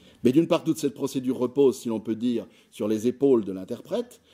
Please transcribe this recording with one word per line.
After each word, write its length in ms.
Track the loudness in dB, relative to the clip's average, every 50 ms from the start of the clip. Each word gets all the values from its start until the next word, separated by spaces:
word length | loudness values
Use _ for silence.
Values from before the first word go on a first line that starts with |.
| _ -20 _ _ 2
Mais 80 | 2
d'une 160 | 4 4 4
part, 160 | 4 2 0 2
toute 160 | 0 -2 -2
cette 160 | -2 -4 -4
procédure 420 | -4 -6 -6 -4 -4 -4 -4 -2
repose, 400 | -2 -2 0 2 4 4 4 4
si 120 | 2 -2 -6
l'on 100 | -6 -4
peut 160 | -4 -4 -4
dire, 320 | -2 -2 -2 -2 -4 -6 -10 _ _ _ _
sur 160 | -10 -6 -4
les 200 | -2 -2 0 0
épaules 380 | -2 0 2 4 4 4 4 2
de 60 | -2
l'interprète 680 | -6 -10 -10 -12 -12 -14 -10 -8 -6 -6 -6 -8 -14 -20 _ _